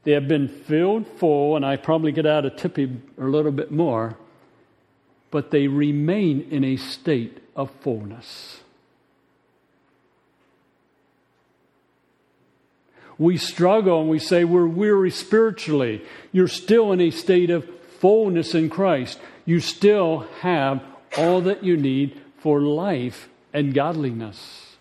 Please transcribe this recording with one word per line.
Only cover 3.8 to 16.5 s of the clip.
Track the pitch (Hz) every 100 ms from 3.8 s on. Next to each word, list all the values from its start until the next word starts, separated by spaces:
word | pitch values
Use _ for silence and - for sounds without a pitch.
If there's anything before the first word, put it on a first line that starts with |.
| 165 113 113 110 - _ _ _ _ _ _ _ _ _ _
but | 151 135
they | 151 143
remain | 143 147 147 151 202 185 139 165
in | 151
a | 135 131
state | - - - 139 113 - _ -
of | 135 -
fullness. | 143 113 104 113 - - - - _ _ _ _ _ _ _ _ _ _ _ _ _ _ _ _ _ _ _ _ _ _ _ _ _ _ _ _ _ _ _ _ _ _ _ _ _ _ _ _ _ _ _ _ - -
We | 160 180
struggle | - - 180 214 190 165
and | 156
we | 160
say | - 175
we're | 170 180 170
weary | 165 208 196 185
spiritually. | - - 220 226 196 - 147 123 107 - - -
You're | 190
still | 180